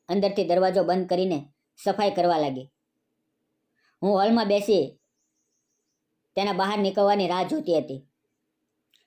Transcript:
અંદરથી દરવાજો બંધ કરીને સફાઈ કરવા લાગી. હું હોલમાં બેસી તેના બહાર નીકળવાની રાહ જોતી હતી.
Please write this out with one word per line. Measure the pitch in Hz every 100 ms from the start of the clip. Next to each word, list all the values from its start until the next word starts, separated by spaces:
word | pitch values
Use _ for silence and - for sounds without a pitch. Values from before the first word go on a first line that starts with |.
| -
અંદરથી | 196 196 196 170
દરવાજો | 180 185 185
બંધ | 170 185 180
કરીને | 180 190 147 - _ _ -
સફાઈ | 202 190 202
કરવા | 190 175 160
લાગી. | 143 131 135 _ _ _ _ _ _ _ _ _ _ _ _ _
હું | 190
હોલમાં | 190 208 233 208
બેસી | 202 208 185 135 - _ _ _ _ _ _ _ _ _ _ _ _ _ -
તેના | 202
બહાર | 185 190 208
નીકળવાની | 190 202 202 202 175
રાહ | 180
જોતી | 180 311 180 160
હતી. | - 135 - _ _ _ _ _ _ _ _ _